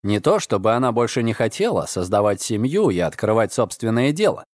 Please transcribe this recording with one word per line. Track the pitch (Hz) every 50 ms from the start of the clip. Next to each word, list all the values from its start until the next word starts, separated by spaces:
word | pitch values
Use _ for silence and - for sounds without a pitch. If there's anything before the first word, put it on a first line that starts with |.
| -
Не | 101 104 104
то | - 151 208 202
чтобы | - - 110 98 95 110 113
она | 123 131 123
больше | 113 117 120 113 - 135 117
не | 113 110
хотела | - 120 107 - - 202 240 160 92 73
создавать | - - 95 90 90 107 101 104 104 101 101
семью | - - 113 104 113 131 156 202 214 143
и | 92 87
открывать | 87 80 - - - 107 110 113 110 98 -
собственное | - - - - - - 110 113 120 127 139
дело | 151 170 214 175 87 - - _ _